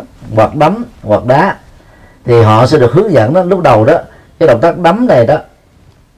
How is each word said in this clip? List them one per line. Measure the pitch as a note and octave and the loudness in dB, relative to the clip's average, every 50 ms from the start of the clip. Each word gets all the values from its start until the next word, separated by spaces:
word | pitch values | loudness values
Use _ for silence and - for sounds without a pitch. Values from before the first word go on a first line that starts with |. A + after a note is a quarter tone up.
| - - _ - - - G#2+ | -8 -12 _ -20 -16 -8 -2
hoặc | A2 - - - | -2 -2 -2 0
đấm | D3+ D3 D#3+ G3+ A#3+ A#3 - - - - | 0 -2 -2 -2 -4 -8 -12 -16 -12 -6
hoặc | G#2 G#2 F#2+ - | -4 -4 -2 0
đá | B2 C3 D3 F#3 G3+ - - _ - - - _ _ - - - - _ _ - | 0 0 0 0 -2 -4 -8 _ -20 -20 -20 _ _ -20 -20 -20 -20 _ _ -4
thì | B2 A#2+ A#2 | 0 2 2
họ | A2 G#2+ A2 A2+ B2 | 4 4 2 2 2
sẽ | A#2+ D3+ C#3+ | 2 2 2
được | B2 A#2 - | 0 2 2
hướng | F3 G#3+ A3 | 0 0 2
dẫn | D#3 B2 G#2+ A2 D#3+ | 0 0 0 0 0
đó, | F#3 F3+ | -2 -2
lúc | F3 G3 F3+ | -2 -2 0
đầu | E3 C#3 A#2 G#2+ - | 0 2 2 2 2
đó, | - - - - - - - - _ _ - | 2 0 -2 -2 -8 -20 -20 -20 _ _ -2
cái | E3 | 0
động | D#3 - A2 | 0 2 2
tác | D3 E3+ D#3 | 0 -2 -2
đấm | D#3+ F3 E3 F#3 A3+ B3 | 0 -2 -2 0 0 0
này | A#3+ D#3+ - A#2 | 0 2 2 2
đó | - D3+ D#3 - - _ _ _ _ _ _ _ _ _ _ _ _ _ | 0 -2 -4 -4 -10 _ _ _ _ _ _ _ _ _ _ _ _ _